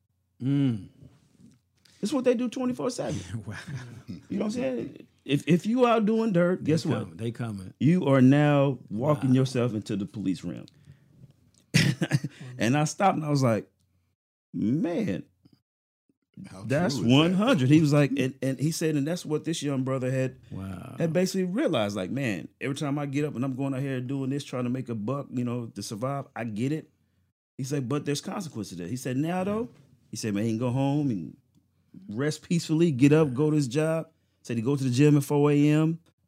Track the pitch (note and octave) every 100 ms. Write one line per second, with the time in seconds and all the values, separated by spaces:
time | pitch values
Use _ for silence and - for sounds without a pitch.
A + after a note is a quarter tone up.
0 | _ _ _ _ B2+ C#3 C3+ G#2+ - _
1 | - _ _ _ - _ _ _ _ _
2 | G#3+ C#4 B3 A#3+ B3 C4 B3 B3 B3+ -
3 | - G2+ F2+ G#2+ G#2 F#2 - C3+ A#2+ -
4 | - - - G3 G#3+ A#3+ C4 A#3+ - -
5 | - _ - C#3 - F3 G#3 B3+ A#3+ A3+
6 | G#3 A3+ A3+ E3+ F3 F#3 C3 D#3+ D#3+ A2+
7 | F#2+ E2 A#2 A2+ A#2 G2+ F#2 - C3+ F3+
8 | C#3 C3+ B2+ C#3+ D3 C#3+ C#3+ B2+ - G#2
9 | C#3+ C#3+ C3 B2+ C3 B2 A#2 G#2+ - G2+
10 | G2+ A2 F#2+ F2 F2 A#1+ - _ - -
11 | _ _ - _ _ _ _ D#3 - B2+
12 | - C#3+ C#3+ - C3+ - A2 D3 D#3 -
13 | G3 D3 D3+ C#3+ B2+ G#2 - _ _ _
14 | _ _ _ _ _ F2+ G2+ D3 D#4 D#4
15 | F3 F2+ - _ _ _ _ _ _ _
16 | _ _ _ - G2 F#2+ A2 C#3 F3 C#3
17 | A#2 C3+ E3 F#3 A#3 G3 B2+ D#3 D3 D3
18 | C#3+ C3+ C3 - C3 C3 D#3 D#3+ D#3+ D3
19 | C#3+ F3 D3+ D3+ D#3 E3 C#3+ C3+ C3 C3+
20 | B2+ C3 C3 - - F#2+ F#2+ F2+ - -
21 | E3 E3 F#3 F#3+ F3+ G#3+ C#4+ C3 G#2 G2+
22 | F#2 B2+ C3 F2+ - _ C3 C#3 D3 D3
23 | C#3+ C#3 D3+ A2+ C#3 B2 C#3 C3 C#3 B2+
24 | B2+ C#3 C3 C#3 - B2+ B2 C3 A#2+ A2+
25 | G#2+ C#3 - B2 A#2+ A#2+ A2+ - - G#2
26 | B2+ C#3 C3 A2 A#2 G#2 C3+ D#3 - _
27 | _ _ _ _ _ - C3 C#3+ A#2+ C#3+
28 | C3+ C#3+ - G#3 E3+ A2+ F#2 F2 F2 B2+
29 | C3+ C3 D#3+ F#3 F#3+ G#3+ B3 - _ _
30 | _ G#2 A2 G2+ A2+ A2 B2+ C3 C#3 D3
31 | C#3+ G2 D2 - _ _ _ _ _ -
32 | - G#2 D3 - - E3+ - D#3 F3 A#2+
33 | C#3 D#3 D3+ A#2+ D3+ D3+ B2+ C#3+ D#3+ E3
34 | - _ _ _ - A#2 A2+ C#3+ C3 A#2+
35 | D3 D3 C#3 D3 D3 D3 D3 D3+ D#3+ E3
36 | _ _